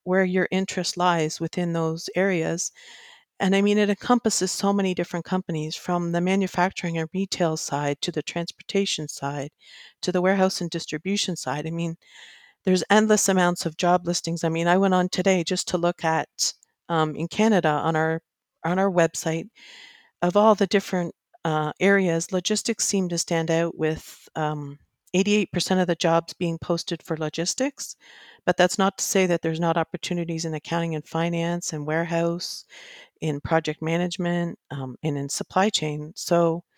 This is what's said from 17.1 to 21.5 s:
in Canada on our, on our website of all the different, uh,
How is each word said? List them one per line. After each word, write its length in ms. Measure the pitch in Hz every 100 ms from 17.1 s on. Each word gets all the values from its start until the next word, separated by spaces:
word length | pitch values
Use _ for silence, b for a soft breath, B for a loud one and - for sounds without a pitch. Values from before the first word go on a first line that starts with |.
in 140 | 143 165
Canada 400 | - 214 202 160
on 260 | 147 160
our, 280 | 160 160 165 - _ _ _
on 160 | 165 180
our 100 | 196
website 580 | 175 165 - 165 165 185 _ B B B B B _
of 160 | 175 190
all 200 | 220 202
the 100 | 196
different, 480 | 196 - 185 170 - _ _
uh, 280 | 165